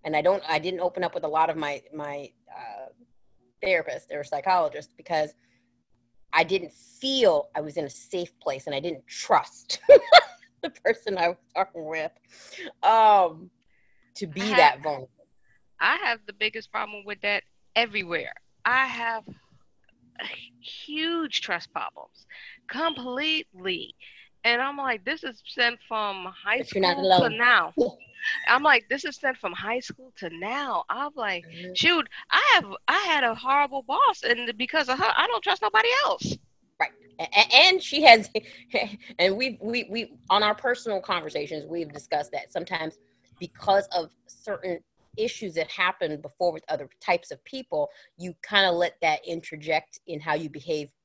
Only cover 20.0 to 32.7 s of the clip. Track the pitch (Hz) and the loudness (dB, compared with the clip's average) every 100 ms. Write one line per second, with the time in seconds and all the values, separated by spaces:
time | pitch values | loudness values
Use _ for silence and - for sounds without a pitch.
20 | _ - - - - _ - - - 302 | _ -16 -14 -14 -18 _ -20 -18 -12 -6
21 | 320 339 302 - - 175 - - 98 - | -4 -4 -4 -6 -6 -8 -6 -10 -10 -12
22 | - _ _ - - - - 254 330 269 | -20 _ _ -20 -20 -20 -12 -4 -4 -4
23 | 247 247 311 311 - 185 190 180 - - | -8 -4 -2 -4 -6 -10 -8 -8 -10 -20
24 | - - - _ 233 240 269 285 269 226 | -20 -20 -20 _ 0 0 -2 -4 -6 -4
25 | 196 320 294 226 - - 240 233 - 220 | -6 -8 -10 -14 -14 -2 -2 -2 -8 -6
26 | 208 190 180 185 196 240 - 196 185 175 | -6 -8 -12 -10 -4 -4 -4 0 0 0
27 | 190 185 226 220 240 226 160 - 240 - | 4 4 4 2 4 4 2 -2 -2 -4
28 | - - - - - 254 294 269 - 269 | -20 -10 -6 -4 2 4 6 4 2 -6
29 | 302 - 277 247 196 180 196 247 254 214 | -6 -4 -6 -4 -8 -8 -6 -6 -8 -18
30 | 254 - 175 165 196 269 277 185 - 226 | -20 -14 -12 -10 -8 -6 -4 -6 -4 -6
31 | 294 294 214 180 165 165 180 185 330 349 | -6 -6 -6 -6 -10 -16 -8 0 2 2
32 | - - - 339 571 415 208 | -2 -12 0 2 6 4 2